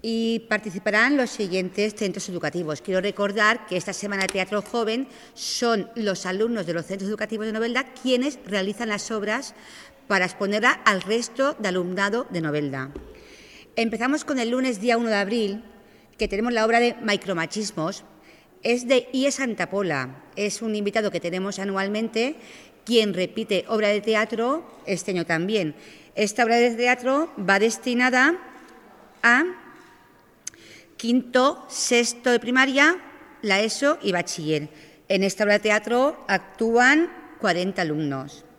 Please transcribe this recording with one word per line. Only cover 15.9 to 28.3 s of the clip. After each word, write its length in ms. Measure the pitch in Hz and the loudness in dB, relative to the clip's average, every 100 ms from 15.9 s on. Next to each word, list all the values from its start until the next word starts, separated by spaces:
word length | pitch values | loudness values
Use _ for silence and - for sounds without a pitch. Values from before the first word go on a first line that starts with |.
| - _ _ | -20 _ _
que 120 | 208 | -4
tenemos 260 | 190 233 | 0 0
la 100 | 233 | 2
obra 160 | 220 233 | 4 4
de 160 | 240 - | 4 0
Micromachismos. 1000 | 220 202 - 180 165 208 202 - 160 202 - - - - _ _ | -2 -2 -2 -4 -2 -4 -6 -4 -4 -6 -14 -20 -20 -20 _ _
Es 260 | - 247 240 | -2 0 2
de 180 | 254 247 | 2 2
I 140 | 262 277 | 0 0
E 60 | |
Santa 360 | 269 269 208 170 | 0 -4 -2 -4
Pola. 560 | 196 190 143 127 131 - | -2 0 -2 -4 -10 -16
Es 280 | - 208 196 | -4 -4 -4
un 120 | 226 | -4
invitado 360 | 214 202 220 208 | -2 0 0 -2
que 100 | 175 | -2
tenemos 380 | 170 185 190 196 | -4 -4 -4 -4
anualmente, 800 | 196 190 196 208 226 220 247 320 - - - - | -4 -2 -2 -2 -2 -2 -2 -4 -16 -20 -20 -20
quien 280 | - 233 214 | 2 2 4
repite 540 | 180 180 - 220 190 - | 0 -4 -4 -2 -2 0
obra 200 | 220 208 | 0 2
de 120 | 208 | 0
teatro 680 | 208 220 214 226 240 302 - - - | 2 0 0 -2 -2 -2 -6 -18 -6
este 240 | 185 - | -6 -2
año 160 | 180 165 | -4 0
también. 500 | 165 180 220 160 147 - - - - | -2 0 0 -2 -6 -18 -20 -12 -2
Esta 260 | 208 214 | -2 2
obra 140 | 233 233 | 4 6
de 180 | 240 | 4
teatro 560 | 226 247 254 247 277 330 - | 4 2 2 2 0 0 -4
va 200 | 185 196 | 2 4
destinada 800 | 220 226 - 247 254 247 269 | 4 0 -2 2 2 4 4